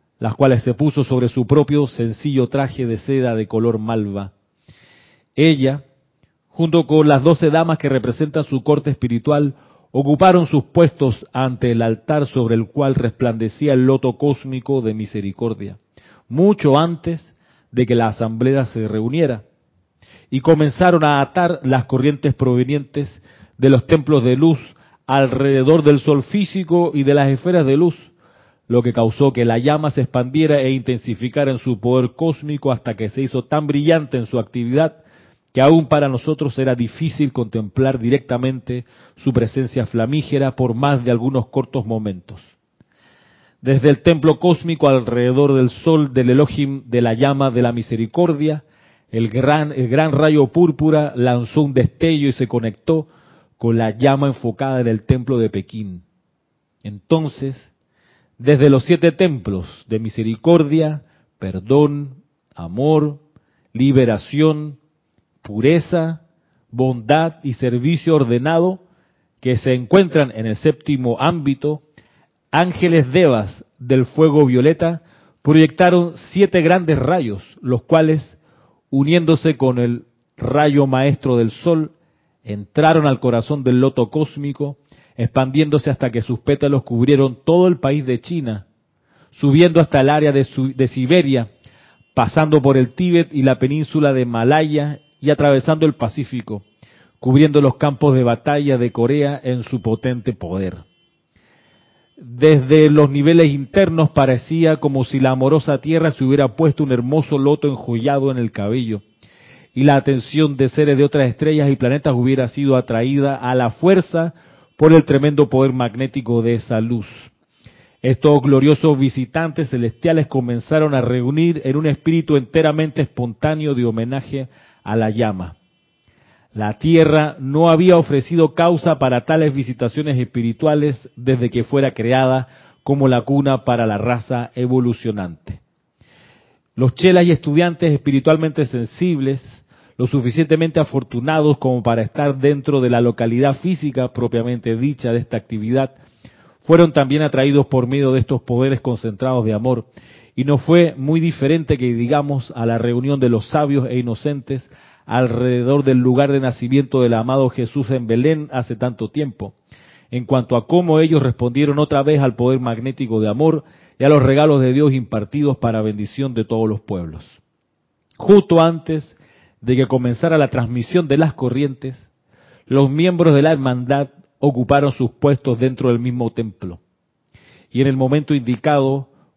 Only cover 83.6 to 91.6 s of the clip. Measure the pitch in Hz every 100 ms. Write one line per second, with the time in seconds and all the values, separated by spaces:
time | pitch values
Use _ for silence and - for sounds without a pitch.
83.6 | 127 123 135 131 113 156 151 147 143 135
84.6 | 143 139 _ _ _ - 120 139 131 139
85.6 | 151 147 151 123 127 117 113 117 - 143
86.6 | 143 139 - 117 127 143 135 120 - 170
87.6 | 180 170 135 147 127 120 - 170 123 104
88.6 | - _ _ _ _ _ _ _ 143 143
89.6 | 175 165 151 143 135 151 151 139 131 -
90.6 | 131 131 127 135 127 180 143 131 110 _